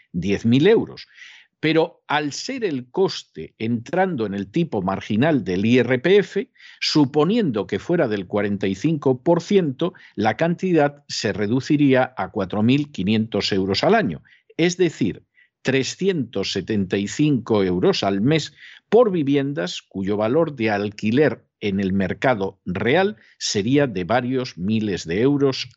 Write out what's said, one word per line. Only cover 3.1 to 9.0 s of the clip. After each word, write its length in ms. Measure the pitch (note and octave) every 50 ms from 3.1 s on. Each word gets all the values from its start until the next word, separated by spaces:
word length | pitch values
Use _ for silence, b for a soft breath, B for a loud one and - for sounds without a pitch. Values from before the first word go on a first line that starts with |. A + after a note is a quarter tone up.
| - - - _ _ D#2+ D#2+ - _ -
entrando 680 | A2 A2+ A#2+ A2+ A#2+ - - F3+ F#3+ F#3+ E3+ B2 A2
en 80 | G2+ G2
el 160 | G2+ G2 G2
tipo 320 | - E3+ E3+ - - G#2+ F2+
marginal 640 | F#2+ F#2+ F#2+ - - A2 G#2 C3+ D3 D#3 B2+ F#2
del 200 | F#2 F2+ F#2 G2+
I 140 | A2+ B2 B2+
R 200 | A2+ B2 C3 B2
P 180 | - E3+ G3 G#3
F, 340 | F#3 - - F#3+ - - _ B B B B B
suponiendo 840 | B - - D#3 D3 B2 - D3+ D3 F3 A3 B3 G#3 D3+ G#2+ G#2+ F#2+
que 120 | - G#2+ F#2+
fuera 300 | - - F3 E3+ D3+ A#2
del 180 | G#2+ G2+ F#2
cuarenta 400 | - - G2+ G2+ G2+ G2+ G2 -
y 80 | G2 F#2+
cinco 480 | - - D#3+ E3 C#3+